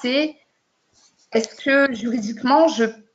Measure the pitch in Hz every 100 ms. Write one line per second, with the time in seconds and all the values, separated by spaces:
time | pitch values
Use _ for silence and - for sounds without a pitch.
0 | 247 269 311 - _ _ _ _ _ _
1 | _ _ _ 226 226 - - 277 277 226
2 | 233 233 208 233 254 285 330 226 226 -
3 | _